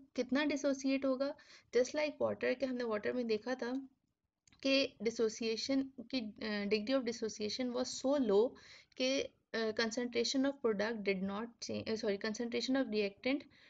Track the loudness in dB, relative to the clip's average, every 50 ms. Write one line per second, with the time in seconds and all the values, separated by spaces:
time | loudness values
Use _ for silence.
0 | -14 -8 -4 -4 -2 0 0 0 2 2 0 0 0 0 0 0 0 0 0 0
1 | 2 0 0 0 -2 -4 -6 -10 -14 -20 -20 -20 _ _ 2 2 2 2 2 -2
2 | 0 0 0 0 -2 -2 0 0 0 0 0 0 -2 -2 -2 -2 -2 -2 -2 -2
3 | -2 -2 -2 0 0 0 -2 -2 -2 -4 -4 -4 -4 -4 -4 -6 -8 -10 _ _
4 | _ _ _ _ _ _ _ _ _ _ _ -2 2 4 4 4 4 2 -2 -4
5 | -4 -2 0 2 0 0 0 0 -2 -2 -2 -2 0 0 2 0 0 -2 -6 -14
6 | -10 -4 -4 -4 -4 -4 -8 -8 -6 -4 -2 -2 0 0 0 0 2 2 2 2
7 | 2 0 -4 -2 -4 -4 -4 -4 -4 -4 -2 -2 -2 -2 -2 -2 -2 -4 -4 -2
8 | 0 2 4 4 4 6 6 6 6 4 0 -6 -20 -20 -20 -20 -20 _ _ -2
9 | 0 2 2 0 -2 -4 _ _ _ _ -4 -2 -2 -2 0 0 0 0 0 -2
10 | -4 -2 0 0 0 2 2 2 2 2 0 0 0 2 2 2 0 0 -2 -2
11 | 0 0 0 0 0 -4 -4 -4 -6 -8 -10 -10 -8 -6 -6 -4 -4 -2 -2 -2
12 | 0 0 0 0 -2 -4 -2 -2 -4 -2 -2 -2 0 2 2 2 2 2 0 0
13 | 0 0 -2 -4 -2 -2 -2 -2 -4 -8 -20 -20 -20 -20